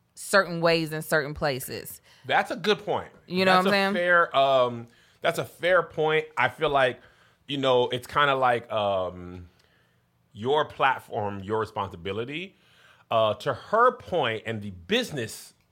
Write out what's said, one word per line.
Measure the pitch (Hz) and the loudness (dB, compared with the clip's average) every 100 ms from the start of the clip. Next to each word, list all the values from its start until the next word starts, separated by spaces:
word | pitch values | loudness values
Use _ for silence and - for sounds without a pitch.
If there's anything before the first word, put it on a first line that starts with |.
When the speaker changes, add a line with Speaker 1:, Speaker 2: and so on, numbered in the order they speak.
| _ | _
Speaker 1:
certain | - - 202 175 170 | -18 0 2 2 0
ways | 170 165 160 | 2 2 0
in | 156 | -6
certain | 160 156 143 | -2 0 0
places. | 151 156 127 - 110 - - _ _ 127 | -4 -4 -4 -6 -12 -12 -18 _ _ -2
Speaker 2:
That's | 143 202 | 0 0
a | 262 | -2
good | 175 208 - | -2 -2 -2
point. | 127 - - - | -4 -6 -16 -6
Speaker 1:
You | 180 190 | 0 4
know | |
Speaker 2:
That's | 185 190 | 4 4
Speaker 1:
what | |
I'm | 196 196 196 | 2 2 0
Speaker 2:
a | |
Speaker 1:
saying? | 175 | 4
Speaker 2:
fair, | 175 170 135 | 4 4 4
um, | 139 135 123 120 117 _ _ _ | 4 4 2 -2 -10 _ _ _
that's | - 165 | -4 -2
a | 135 | -6
fair | - 165 180 | -4 2 2
point. | 165 - 156 156 156 - | 2 -2 0 0 -2 0
I | 127 | -2
feel | - 156 | 0 0
like, | 139 127 120 - _ _ _ - | 2 2 0 -12 _ _ _ -10
you | 139 | -2
know, | 135 127 123 | 2 4 2
it's | 127 - | -2 -2
kinda | 151 147 135 | 2 2 4
like, | 127 120 - | 2 2 -2
um, | 110 101 98 90 90 90 90 87 _ _ _ _ _ _ _ _ | -2 0 0 -2 -8 -14 -16 -18 _ _ _ _ _ _ _ _
your | 107 117 151 147 | -8 -2 0 -2
platform, | - 139 - - 113 104 101 | 0 0 0 -6 -6 -6 -6
your | 95 110 | -6 -4
responsibility. | 107 - 95 90 87 98 123 151 190 _ _ _ _ _ - | -4 -4 -6 -8 -8 -8 -8 -10 -12 _ _ _ _ _ -2
Uh, | 113 110 104 | 2 2 0
to | 147 120 | -4 -6
her | - 214 247 | -2 2 2
point | 240 - 175 127 110 - | 2 -4 -2 -2 -4 -6
and | 113 | -8
the | 104 | -10
business | 90 82 226 226 156 110 - - _ _ | -12 -4 -2 -2 -6 -10 -12 -20 _ _